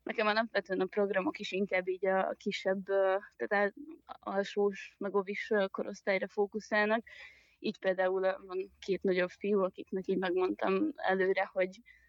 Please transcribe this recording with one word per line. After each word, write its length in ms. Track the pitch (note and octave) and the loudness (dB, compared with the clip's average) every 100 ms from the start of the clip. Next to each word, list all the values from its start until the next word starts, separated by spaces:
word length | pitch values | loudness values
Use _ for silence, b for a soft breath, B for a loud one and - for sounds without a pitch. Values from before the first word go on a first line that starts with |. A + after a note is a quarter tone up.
nekem 240 | - - G#3+ | -6 0 2
alapvetően 520 | G#3+ A3+ G#3 - F#3 | 2 2 -2 -2 -2
a 60 | F#3 | 0
programok 540 | - G3+ G3 F#3 - | 2 2 2 -2 -4
is 120 | G#3 | -6
inkább 360 | F#3 G3 F#3 F#3 | -2 0 0 -2
így 180 | F#3 F#3+ | 0 2
a 280 | F#3+ - G#3 | 2 2 -2
kisebb, 520 | - G3 G3 G3 F#3+ | -4 -2 0 -2 0
ö, 260 | G3 F#3+ F#3+ - - | 2 4 2 -2 -8
tehát 380 | A#2+ G3+ G3+ - D4 E4 - | -2 2 2 -2 -14 -18 -18
á-, 120 | - | -12
alsós, 760 | G#3 G3 G3+ - G3+ G3 - - | -4 -2 0 2 2 0 -8 -8
meg 180 | G3+ G3 | -2 -2
ovis, 340 | F#3+ G3+ - | -2 -6 0
ö, 180 | G#3+ G3 | 2 2
korosztályra 600 | - G#3+ G3+ - F#3+ G3+ | -2 -8 -6 -2 -2 -2
fókuszálnak, 760 | - G3+ A3 - G#3+ G#3 A3 - B B B B B | -2 -2 -2 -2 2 2 0 -2 B B B B B
így 200 | - - | -6 -2
például, 440 | F#3+ F#3 F#3 F#3+ | 0 2 2 2
ö, 80 | F#3+ F#3+ G3 | 0 0 -6
van 260 | F#3 G3 - | -8 -8 -8
két 240 | - F3+ | -4 0
nagyobb 260 | G3 F3+ F3+ | 2 2 0
fiú, 300 | - G3 G#3 | -2 0 2
akiknek 440 | F#3 - - F#3+ F#3 | 2 -2 -8 -6 -2
így 100 | F#3 | 0
megmondtam 760 | F#3 F3+ F#3 G3+ - F#3+ D#4 - | 0 2 0 0 0 2 0 -2
előre, 540 | - F#3+ F#3+ F#3+ F#3+ | 0 2 2 2 0
hogy 260 | F#3+ F#3 G3 b b | 0 -2 -4 b b